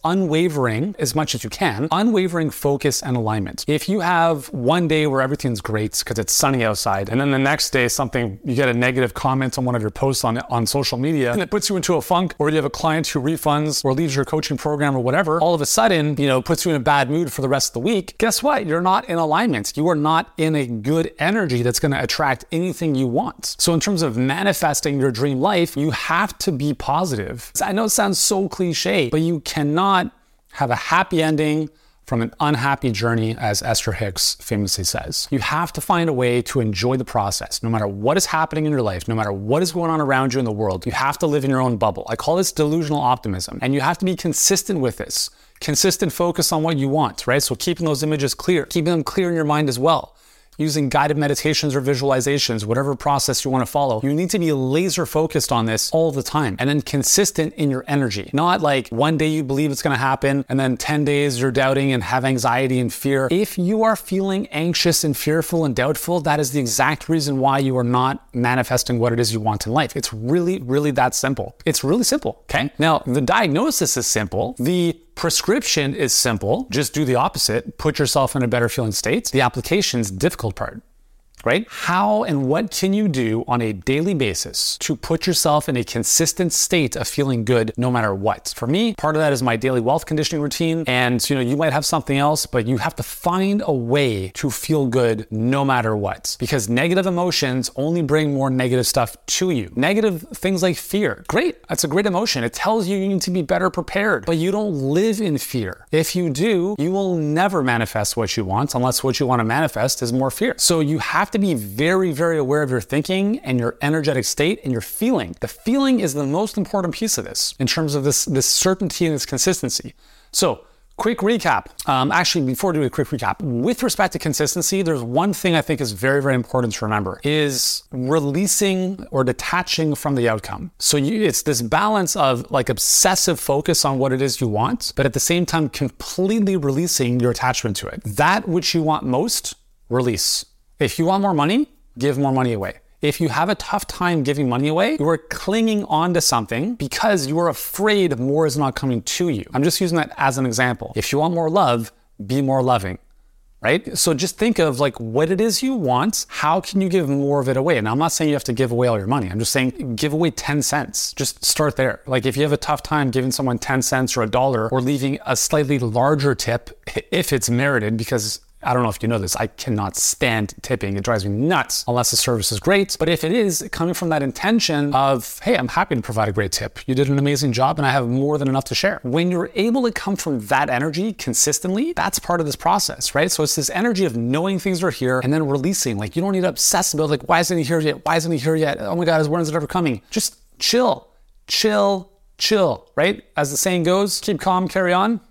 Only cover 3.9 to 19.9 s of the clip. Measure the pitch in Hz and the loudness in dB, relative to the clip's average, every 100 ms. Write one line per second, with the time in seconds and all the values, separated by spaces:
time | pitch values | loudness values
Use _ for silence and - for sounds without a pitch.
3.9 | 208 170 175 165 156 - 139 120 170 165 | 0 2 2 2 0 -4 -2 2 2 2
4.9 | 156 151 135 131 147 139 110 - 107 107 | 2 2 2 0 0 -2 -4 -2 -2 -2
5.9 | - - 113 117 - 139 131 113 104 - | -4 -4 -4 0 2 2 2 2 0 0
6.9 | 98 98 120 139 135 135 156 - 135 120 | 0 0 0 2 2 2 2 0 2 2
7.9 | - 127 127 117 98 156 123 135 120 123 | 0 -2 -2 -4 -4 -4 0 2 2 2
8.9 | 127 120 - 135 131 131 - 127 120 107 | 2 0 0 0 0 0 -2 -2 0 -2
9.9 | - 135 127 120 117 - 120 113 139 135 | 0 0 0 0 -2 -2 -2 0 0 -2
10.9 | 123 143 156 120 120 175 208 - 190 165 | -2 0 0 0 0 0 -2 -2 -2 0
11.9 | 165 - 175 185 - 151 156 - - 165 | 0 2 0 0 0 2 2 0 -2 0
12.9 | 160 156 151 131 165 151 147 151 143 135 | 0 0 -2 -2 0 0 2 0 0 0
13.9 | 131 165 135 135 156 - 135 151 147 147 | 0 0 0 0 -2 -2 -4 -2 0 0
14.9 | 135 120 151 165 165 160 165 143 - 226 | 2 2 2 2 2 2 2 2 2 4
15.9 | 170 151 143 139 131 - 165 180 151 127 | 4 2 2 2 2 2 0 0 0 2
16.9 | 143 127 156 160 - 131 135 - 120 147 | 2 2 0 -2 0 2 2 0 -2 0
17.9 | 233 - - 226 - 269 294 170 165 180 | 0 -2 0 0 2 0 0 0 0 2
18.9 | 190 - 170 156 160 233 123 101 - 160 | 2 0 0 2 2 2 0 -2 -2 0